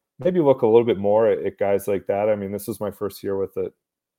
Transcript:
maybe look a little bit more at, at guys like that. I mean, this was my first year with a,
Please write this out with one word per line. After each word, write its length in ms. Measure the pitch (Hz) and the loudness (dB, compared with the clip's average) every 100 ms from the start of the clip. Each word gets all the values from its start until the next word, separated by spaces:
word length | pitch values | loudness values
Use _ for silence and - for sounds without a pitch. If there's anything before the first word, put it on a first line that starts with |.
| _ - | _ -6
maybe 200 | 147 180 | -2 2
look 220 | 143 135 | 2 4
a 40 | 113 | 6
little 180 | 113 | 4
bit 140 | 117 95 | 4 0
more 300 | 101 107 113 | 2 2 2
at, 160 | 90 | 2
at 140 | 95 - | -2 -4
guys 300 | 101 98 101 | 0 0 0
like 180 | 98 - | -4 -2
that. 220 | 101 107 | -2 0
I 80 | 104 | -2
mean, 160 | 98 | -4
this 160 | 101 107 | -8 -8
was 120 | 104 | -8
my 100 | 104 | -8
first 320 | 95 101 - | -6 -10 -8
year 140 | 101 98 | -6 -4
with 200 | 95 - | -6 -6
a, 160 | 92 - _ _ _ | -8 -10 _ _ _